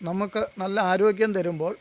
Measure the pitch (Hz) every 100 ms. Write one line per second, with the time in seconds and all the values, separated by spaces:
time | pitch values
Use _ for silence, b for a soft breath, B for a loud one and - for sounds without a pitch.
0 | 170 185 202 214 - - 190 202 185 185
1 | 208 196 220 196 175 160 165 214